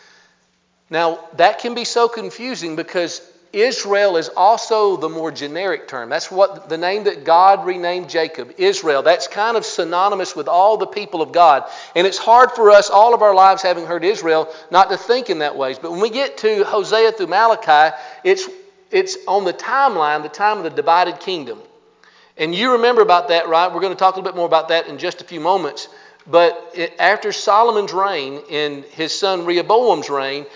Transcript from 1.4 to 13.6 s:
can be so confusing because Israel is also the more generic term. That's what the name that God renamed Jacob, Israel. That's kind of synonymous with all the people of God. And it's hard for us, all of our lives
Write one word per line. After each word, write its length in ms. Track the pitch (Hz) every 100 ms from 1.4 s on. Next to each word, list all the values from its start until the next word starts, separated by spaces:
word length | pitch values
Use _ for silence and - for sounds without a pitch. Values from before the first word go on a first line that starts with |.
| 180 220
can 160 | 240
be 100 | 240
so 240 | 220 240 226
confusing 680 | 226 196 - 247 190 165 156
because 440 | 160 185 165 - - _ _
Israel 640 | 208 247 - 202 202 202 165
is 120 | 156
also 680 | - 190 226 - 220 208 170
the 120 | 160
more 220 | 160 160
generic 580 | 135 143 160 196 156 -
term. 220 | 135 117
That's 200 | 156 -
what 380 | 190 196 190 151
the 80 | 160
name 280 | 175 208
that 200 | 202 165
God 400 | 139 170 190 196
renamed 460 | 170 185 175 180 160
Jacob, 440 | 165 156 - 120 -
Israel. 440 | - - 160 139
That's 260 | 143 170 -
kind 280 | 196 220 220
of 80 |
synonymous 720 | - - 165 175 196 196 175 -
with 100 | 147
all 300 | 170 202 214
the 100 | 190
people 360 | 208 202 175
of 100 | 170
God. 320 | 165 165 131 - - -
And 120 | 165 190
it's 120 | 185
hard 340 | - 240 247
for 180 | 240 208
us, 200 | 202 196
all 240 | 196 233
of 80 | 226
our 120 | 208
lives 280 | 190 190 190